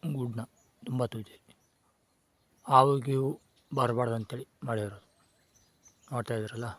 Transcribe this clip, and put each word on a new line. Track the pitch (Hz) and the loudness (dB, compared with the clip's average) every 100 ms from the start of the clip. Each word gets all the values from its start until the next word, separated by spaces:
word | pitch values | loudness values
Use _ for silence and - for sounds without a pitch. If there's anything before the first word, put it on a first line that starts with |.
| 170 139 | -4 -4
ಗೂಡ್ನ, | 123 113 120 _ _ _ - | -4 -6 -10 _ _ _ -6
ತುಂಬ | 131 120 | -2 -2
ತುದಿಯಲ್ಲಿ. | 113 107 - _ - _ _ _ _ _ _ _ _ _ _ - | -4 -12 -18 _ -20 _ _ _ _ _ _ _ _ _ _ 6
ಹಾವು | 135 135 139 127 | 8 8 4 0
ಗೀವು | 135 135 - _ _ _ 131 | 0 0 -2 _ _ _ 0
ಬರಬಾರ್ದು | 123 120 123 113 | 2 2 0 -2
ಅಂತೇಳಿ | 110 127 135 _ 131 | -4 -10 -12 _ -6
ಮಾಡಿರೋದು. | 113 104 101 - _ _ _ _ _ _ _ - _ - | -4 -4 -8 -20 _ _ _ _ _ _ _ -20 _ -8
ನೋಡ್ತಾ | 127 113 117 | -6 -4 -4
ಇದ್ರಲ್ಲ. | 107 113 117 | -4 -6 -8